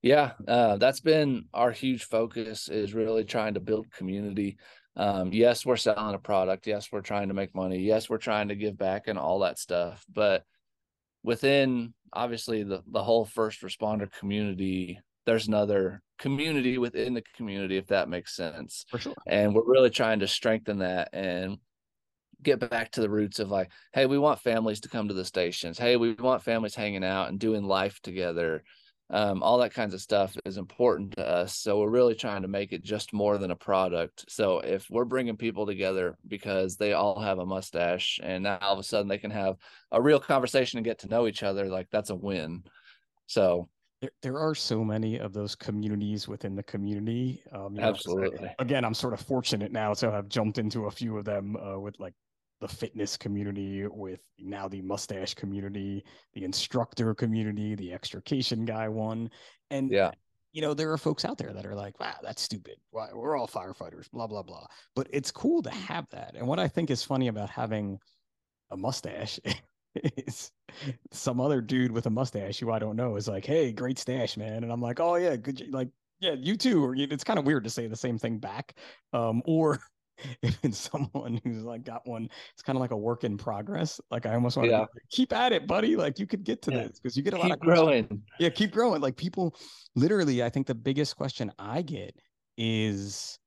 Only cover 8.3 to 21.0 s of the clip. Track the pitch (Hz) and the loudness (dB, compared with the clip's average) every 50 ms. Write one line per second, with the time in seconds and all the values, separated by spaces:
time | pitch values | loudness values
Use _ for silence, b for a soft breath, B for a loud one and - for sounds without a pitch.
8.3 | 107 104 104 101 104 101 104 107 98 - 101 95 95 104 - - 104 92 69 78 | 0 2 0 0 -2 -2 -2 -4 -2 0 0 0 0 0 -2 -4 -4 -2 0 2
9.3 | 92 101 95 87 - - - - 90 87 87 87 85 - - - 95 110 107 101 | 2 4 2 0 0 -2 -6 -2 0 0 0 -2 -6 -12 -20 -10 0 2 4 4
10.3 | 95 92 - _ _ _ _ _ _ _ _ _ _ _ _ _ _ _ - 107 | 4 2 0 _ _ _ _ _ _ _ _ _ _ _ _ _ _ _ -2 -2
11.3 | 120 110 - 139 139 139 135 131 127 120 117 120 120 _ _ _ - 92 120 123 | -2 2 4 4 6 6 4 4 2 0 -2 -6 -10 _ _ _ -4 -4 -4 -2
12.3 | 117 113 - - 113 110 104 98 98 92 - 104 - 104 113 120 113 117 110 107 | -4 -6 -4 -2 -2 -2 0 -2 -4 -4 -6 -4 -2 -2 2 4 4 4 4 2
13.3 | - 113 110 107 - - - 95 - - 113 107 107 107 101 98 - - - 98 | 0 0 0 0 0 -6 -10 -10 -6 -2 -2 0 0 0 -2 -4 -8 -8 -4 -2
14.3 | 101 104 107 101 95 92 98 95 92 92 92 90 90 - - _ _ _ _ - | 0 0 0 -2 -2 -2 -2 0 0 -2 -2 -4 -8 -12 -14 _ _ _ _ 2
15.3 | 117 110 107 110 107 104 104 101 104 98 95 92 98 104 _ _ _ - - 135 | 4 4 4 2 4 4 4 4 4 4 2 2 -2 -6 _ _ _ -6 -4 -2
16.3 | 139 135 151 160 156 143 123 127 123 127 120 120 - 85 117 123 123 117 107 - | 0 0 0 0 2 2 2 2 2 2 0 0 0 -2 -2 0 -2 -4 -6 -8
17.3 | _ - 117 107 98 98 98 92 95 95 95 - 101 98 78 65 85 87 85 - | _ -8 -8 -6 -4 -4 -2 0 0 -2 0 2 2 2 2 2 -2 -6 -6 -8
18.3 | - - 90 80 73 76 - - - - - _ - 120 - - - - - - | -8 -6 -6 -6 -6 -8 -12 -12 -12 -14 -12 _ -8 -6 -6 -6 -10 -10 -2 0
19.3 | - 104 104 104 101 110 117 117 127 135 131 120 - - 127 113 110 104 98 95 | 4 4 4 6 6 4 6 8 8 8 8 6 6 4 2 4 4 2 2 0
20.3 | - - - 120 110 110 110 - 104 101 95 90 92 92 | 0 0 2 2 2 2 0 -2 -2 0 0 0 0 0